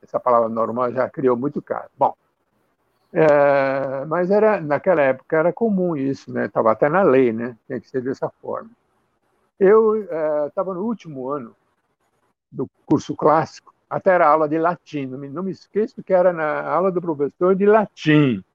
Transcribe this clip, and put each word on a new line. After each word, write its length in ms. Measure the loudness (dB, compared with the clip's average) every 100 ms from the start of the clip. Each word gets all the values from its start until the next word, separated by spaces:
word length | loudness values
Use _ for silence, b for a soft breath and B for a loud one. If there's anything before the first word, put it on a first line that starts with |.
Essa 180 | _ -6
palavra 300 | 0 2 0
normal 440 | -2 -4 -2 -4
já 140 | -2 -4
criou 280 | 0 0 0
muito 240 | -2 -8
caso. 280 | -8 -10 -10 _
Bom, 200 | -2 -2 _ _ _ _ _ _ _ _ _
é, 920 | 2 4 4 4 2 0 -2 -6 -8 -6
mas 260 | -4 0
era, 280 | 2 2 0
naquela 420 | -2 -2 0 2
época 360 | 2 0 _ 0
era 160 | 0
comum 420 | 0 -2 0 -2 -2
isso, 380 | -4 -6 -8
né? 140 | -6 -4
Tava 240 | 0 0
até 180 | 2 2
na 140 | 2
lei, 280 | 4 4 2
né? 240 | 0 -8 -12 _
Tinha 120 | -12
que 80 | -8
ser 140 | -8
dessa 280 | -6 -8 -8 _
forma. 300 | -10 -10 -12 _ _ _ _ _ _ _ _ _
Eu, 440 | 4 6 4 0 -4
é, 400 | -6 -2 -2 -4 -6
tava 180 | -6
no 100 | -6
último 460 | -6 -8 -10 -12 -8
ano 260 | -8 -10 _ _ _ _ _ _ _ _ _ _
do 160 | -10 -10 _ _
curso 300 | -2 -2 -2
clássico, 580 | 2 2 0 -10 _ _ _
até 240 | -4 2
era 160 | 4 4
aula 220 | 4 2
de 80 | 0
latim, 480 | -2 -4 _ -10 -8
não 140 | -10
me, 100 | -12
não 140 | -10
me 80 | -8
esqueço 500 | -10 _ -4 -4 -6
que 120 | -2
era 200 | 2 2
na 340 | 0 -4 -4 -2
aula 240 | 0 0
do 100 | -2
professor 540 | -4 -4 -4 _ 0 2
de 100 | 4
latim. 760 | 4 2 -4 2 4 4 0 -6